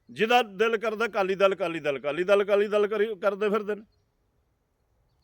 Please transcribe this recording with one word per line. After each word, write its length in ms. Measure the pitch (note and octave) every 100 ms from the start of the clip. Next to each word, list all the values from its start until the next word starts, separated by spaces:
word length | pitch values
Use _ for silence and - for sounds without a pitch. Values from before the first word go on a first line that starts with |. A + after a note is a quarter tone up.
| -
ਜਿਹਦਾ 320 | A#2+ A3 B3
ਦਿਲ 340 | A3+ F#3+ A3+ A3+
ਕਰਦਾ 280 | A3+ G#3+
ਅਕਾਲੀ 300 | A3+ G#3 F#3+
ਦਲ, 200 | F#3+ G3
ਅਕਾਲੀ 260 | G3 F3+ E3
ਦਲ, 180 | D3 C#3
ਅਕਾਲੀ 260 | C#3+ D3
ਦਲ, 180 | F#3 G3+
ਅਕਾਲੀ 260 | G3 G3+ G#3+
ਦਲ 180 | G#3 G3+
ਕਰੀ, 280 | G#3+ A3
ਕਰਦੇ 340 | G3 G3+ G3 G#3
ਫਿਰਦੇ 260 | G#3+ G3+
ਨੇ। 80 | G#3 A3 _ _ _ _ _ _ _ _ _ _ _ _ _